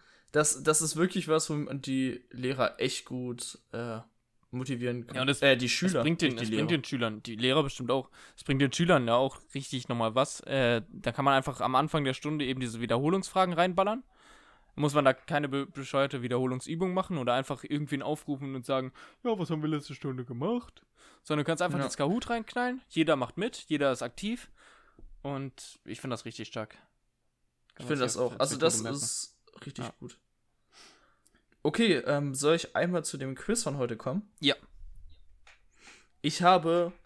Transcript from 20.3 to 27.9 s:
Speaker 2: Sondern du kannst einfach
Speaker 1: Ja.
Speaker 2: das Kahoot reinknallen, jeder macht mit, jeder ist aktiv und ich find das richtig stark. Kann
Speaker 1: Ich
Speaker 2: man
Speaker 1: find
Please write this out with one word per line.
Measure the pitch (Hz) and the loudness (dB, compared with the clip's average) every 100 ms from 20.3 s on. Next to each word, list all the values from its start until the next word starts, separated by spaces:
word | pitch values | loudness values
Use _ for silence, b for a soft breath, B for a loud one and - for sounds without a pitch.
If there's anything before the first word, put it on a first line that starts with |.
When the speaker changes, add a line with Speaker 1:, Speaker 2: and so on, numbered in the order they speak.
| 120 165 240 - - _ b b b | -4 -2 -2 -4 -16 _ b b b
Speaker 2:
Sondern | - 151 | -4 -2
du | 143 | 0
kannst | 160 | 0
einfach | 175 143 | 0 0
Speaker 1:
Ja. | |
Speaker 2:
das | 135 - | -2 0
Kahoot | 143 226 - | 0 0 -2
reinknallen, | 233 220 247 247 254 - | -4 -4 -4 -4 -4 -4
jeder | - 160 143 | 0 2 2
macht | 120 - | 0 -2
mit, | 220 - - | -6 -6 -4
jeder | 147 139 | 0 2
ist | 127 | 2
aktiv | 123 - 208 240 - b b b b b - - | -4 -6 -6 -6 -10 b b b b b -20 -12
und | 139 135 135 - - - | -8 -6 -8 -12 -18 -18
ich | - 113 | -14 -10
find | 131 | -6
das | 117 | -6
richtig | 117 110 110 | -8 -12 -10
stark. | 117 107 | -8 -10
Kann | - _ _ _ _ _ _ _ _ _ | -12 _ _ _ _ _ _ _ _ _
Speaker 1:
Ich | - | -12
Speaker 2:
man | |
Speaker 1:
find | 139 | -4